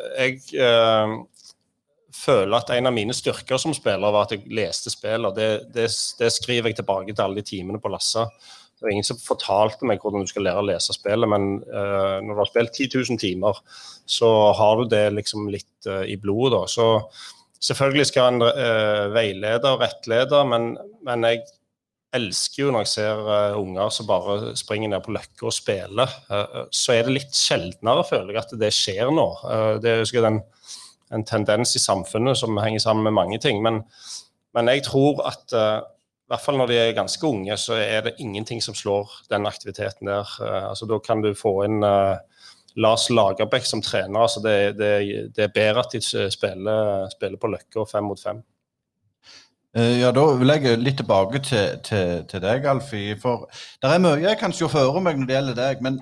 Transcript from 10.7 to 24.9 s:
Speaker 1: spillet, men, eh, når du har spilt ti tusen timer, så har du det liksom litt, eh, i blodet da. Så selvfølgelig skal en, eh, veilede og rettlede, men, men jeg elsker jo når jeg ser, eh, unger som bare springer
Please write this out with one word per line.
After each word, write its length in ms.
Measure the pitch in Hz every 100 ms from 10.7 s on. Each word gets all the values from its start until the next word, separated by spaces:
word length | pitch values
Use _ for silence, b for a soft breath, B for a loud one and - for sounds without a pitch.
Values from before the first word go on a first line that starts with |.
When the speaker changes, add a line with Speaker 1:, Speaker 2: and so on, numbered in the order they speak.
| 85 -
Speaker 1:
spillet, 360 | - 101 107 113
men, 260 | 101 98 98 -
eh, 500 | 110 101 98 98 95
når 80 | 104
du 120 | 104
har 80 | 98
spilt 220 | 117 117 -
ti 120 | 131
tusen 280 | 131 120 117
timer, 380 | 101 90 104 98 B B B B -
så 240 | - 117 110 104
har 240 | 95 107 110
du 80 | 120
det 140 | 107 104 104
liksom 320 | - 107 104
litt, 240 | 101 - _ 110
eh, 160 | 98 95
i 60 | 98
blodet 340 | 101 104 131
da. 80 | 107 92
Så 180 | - 113 110 107 B B B B _
selvfølgelig 420 | - - 139 139 135
skal 220 | 131 123
en, 100 | 123
eh, 640 | 117 139 120 110 107 104 101
veilede 560 | 110 107 95 104 117 135
og 80 | 127
rettlede, 640 | 117 - - 113 131 147 139
men, 260 | 117 117 - - -
men 240 | 143 120 117
jeg 160 | 117 - _ _ _ _ _ _
elsker 500 | 127 104 90 - -
jo 80 | 139
når 100 | 120
jeg 80 | -
ser, 300 | - 107 107 107 104
eh, 200 | 104 104
unger 300 | 95 92 104
som 160 | - 110
bare 480 | 92 92 101 117 -
springer 340 | - 107 110